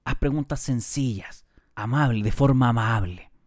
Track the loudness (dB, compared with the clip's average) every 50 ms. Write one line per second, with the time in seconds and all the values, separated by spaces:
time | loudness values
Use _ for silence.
0 | -6 -6 -2 -2 0 0 0 -2 -2 -4 -6 -4 -2 -2 -2 -2 -4 -4 -4 -2
1 | -2 -2 -2 -4 -8 -14 -18 -20 _ _ _ _ _ _ _ -8 -4 -2 0 2
2 | 2 2 2 0 0 0 2 4 4 4 6 4 4 4 2 2 0 0 0 0
3 | -2 -4 -6 -10 -16 -20 -20 _ _